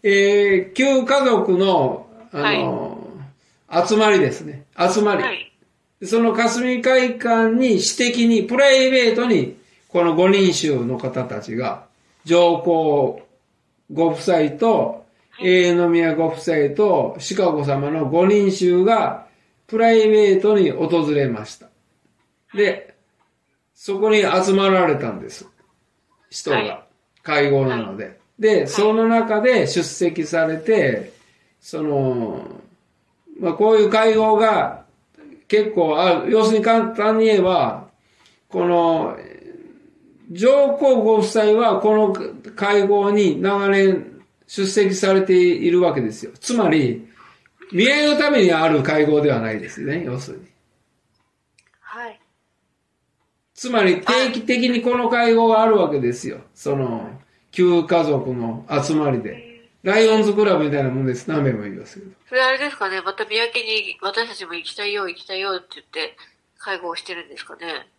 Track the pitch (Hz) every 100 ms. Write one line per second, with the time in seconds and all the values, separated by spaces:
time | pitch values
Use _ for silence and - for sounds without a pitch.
0 | 214 196 202 202 202 190 185 - 269 262
1 | 240 277 262 214 190 185 196 175 131 -
2 | - - - - 208 196 135 127 - -
3 | - - - _ _ _ _ 160 175 214
4 | 214 196 143 - 156 139 - - 185 196
5 | 208 196 254 185 - _ _ _ _ _
6 | 190 226 233 226 233 240 254 247 247 262
7 | 247 233 233 226 226 233 262 196 - -
8 | 247 240 233 226 - 247 277 269 262 262
9 | 233 226 247 196 127 - _ _ _ 175
10 | 170 160 185 202 190 165 156 135 120 127
11 | 131 131 117 104 - 117 113 90 - _
12 | _ _ 156 170 175 170 175 165 156 143
13 | 127 - - _ _ _ _ _ _ 147
14 | 165 151 - 170 151 - 226 185 - -
15 | - _ _ - 185 180 175 175 175 170
16 | 165 156 165 160 - 160 143 143 208 165
17 | - - - 196 180 151 143 139 143 160
18 | 139 160 190 208 196 190 180 180 190 226
19 | - - - _ _ _ _ 220 233 226
20 | 214 214 208 190 202 214 170 135 160 170
21 | 151 147 139 113 107 - - _ _ _
22 | _ _ _ _ _ 202 202 - - _
23 | _ _ _ _ _ _ _ _ - 190
24 | 214 214 190 185 190 196 196 185 170 139
25 | 120 98 110 - - _ _ _ _ _
26 | _ _ _ - - 139 - - _ _
27 | _ _ - 147 143 139 131 120 107 98
28 | 98 - _ _ 214 196 139 185 214 220
29 | 226 233 220 208 240 233 139 180 165 -
30 | 175 165 151 165 160 160 160 220 139 107
31 | 95 - _ _ _ _ - 160 151 143
32 | 135 120 110 - - - - _ _ _
33 | _ _ _ - 180 160 214 220 202 220
34 | 220 220 220 214 220 196 - - _ _
35 | _ _ - - _ 208 214 196 160 151
36 | 185 170 - 220 220 220 220 226 220 -
37 | 208 220 220 208 180 180 135 - - _
38 | _ _ _ _ _ 185 175 175 170 160
39 | 170 - - - - - - - _ _
40 | _ _ - 170 226 277 277 226 277 247
41 | 214 220 196 220 208 220 233 190 214 214
42 | 208 190 - - - - 202 208 196 202
43 | 202 202 196 147 190 202 196 196 196 185
44 | - - _ _ _ - 190 208 196 185
45 | 190 190 190 185 180 165 175 175 175 143
46 | 113 104 - - - 240 185 156 127 113
47 | - _ - _ _ _ - 180 247 285
48 | 294 294 294 277 185 160 160 151 135 156
49 | 151 147 147 120 113 107 87 - 139 156
50 | 156 127 - - - _ _ _ _ _
51 | _ _ _ _ _ _ _ _ - 233
52 | 233 208 _ _ _ _ _ _ _ _
53 | _ _ _ _ _ - 247 240 190 180
54 | - 247 262 233 - 247 247 240 233 247
55 | 240 240 233 226 226 220 226 214 160 147
56 | 123 123 - - - _ 147 139 127 113
57 | 95 - _ _ _ - 180 175 165 175
58 | 151 139 127 123 113 113 - 143 135 156
59 | 147 123 107 - - - _ _ 190 208
60 | 220 220 208 202 208 175 151 143 135 131
61 | 131 123 - 156 135 110 104 95 107 -
62 | 196 - _ 254 262 262 285 - 196 190
63 | 180 196 214 214 233 240 226 220 202 -
64 | 190 202 233 196 180 170 170 - 202 202
65 | 190 175 - 190 196 185 180 - _ 160
66 | 156 - - _ _ _ - 190 175 170
67 | - 175 170 143 - 151 170 147 -